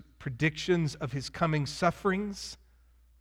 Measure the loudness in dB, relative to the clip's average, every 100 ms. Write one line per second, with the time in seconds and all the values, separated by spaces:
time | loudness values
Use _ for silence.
0 | -12 -10 -8 0 0 0 2 4 2 0
1 | -4 -4 -6 0 2 2 0 2 0 2
2 | 0 0 -2 -6 -12 -14 -20 _ _ _
3 | _ _